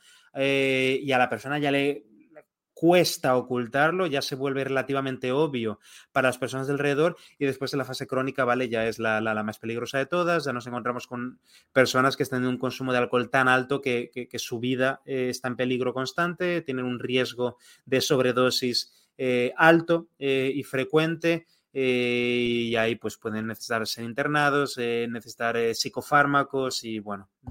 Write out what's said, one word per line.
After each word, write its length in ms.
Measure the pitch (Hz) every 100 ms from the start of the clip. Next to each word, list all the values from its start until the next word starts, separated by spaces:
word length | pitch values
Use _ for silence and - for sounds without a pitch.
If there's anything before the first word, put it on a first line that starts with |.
| _ - _ -
eh, 600 | 135 139 135 131 131 131
y 100 | 139
a 40 | 127
la 120 | 123
persona 280 | 110 131 147
ya 140 | 143
le 340 | 139 143 143 - _ _ - - _ _
cuesta 600 | - 165 180 160 - 139 127
ocultarlo, 720 | 123 123 117 139 151 180 180
ya 160 | 139
se 140 | 131 135
vuelve 280 | 139 135
relativamente 680 | 131 135 127 139 135 131 127
obvio 480 | 131 156 131 110 101 - - -
para 160 | - 127
las 100 | 123
personas 300 | 123 131 135
de 60 |
alrededor, 420 | 143 143 139 165 165 - -
y 60 | 139
después 280 | 131 135
en 60 | 143
la 60 | 127
fase 200 | 131 135
crónica, 400 | 131 131 135 123
¿vale? 240 | 123 127
Ya 160 | 113 113
es 120 | 110
la, 200 | 110 110
la, 140 | 110
la 80 | 107
más 160 | 107 104
peligrosa 400 | 117 117 117 139
de 80 | 135
todas, 400 | 175 175 170 139
ya 80 |
nos 140 | 123 120
encontramos 400 | 123 117 123 -
con 320 | 123 123 - _ - _
personas 440 | - 123 131 135 135
que 60 |
están 220 | 127 127
en 60 | 127
un 100 | 127
consumo 320 | 127 123 131
de 80 | 123
alcohol 320 | 120 127 117
tan 160 | 135 127
alto 340 | 127 127 139
que, 300 | 135 120 120
que, 140 | - 120
que 100 | 120
su 220 | - 120
vida, 420 | 123 127 131 135 -
eh, 240 | 135 127
está 180 | 123 127
en 80 | 120
peligro 360 | 127 127 123
constante, 720 | 123 131 - 175 170 180 175
tienen 240 | 160 127 127
un 140 | 123
riesgo 580 | 123 127 120 120 123 120 - - -
de 160 | 131
sobredosis, 920 | - 139 127 123 127 - 123 117 - _ _ -
eh, 360 | 131 123 123 -
alto, 520 | 165 170 165 170 165 -
eh, 320 | 139 135 131
y 80 | 139
frecuente, 840 | 127 135 131 156 160 160 165 165 - _ _
eh, 960 | 139 131 123 123 120 120 120 120 120 117
y 60 | 113
ahí, 200 | 113 117
pues, 220 | 107 -
pueden 300 | 113 107 110
necesitar 400 | 107 - 117 107
ser 160 | -
internados, 760 | 117 117 143 147 147 143 135 127
eh, 300 | 117 117 120
necesitar, 480 | 117 117 - 117 117
eh, 160 | 117
psicofármacos 1120 | 110 - - - 147 143 143 139 135 131 -
y, 160 | 117 110
bueno, 320 | 104 101 95 _ 123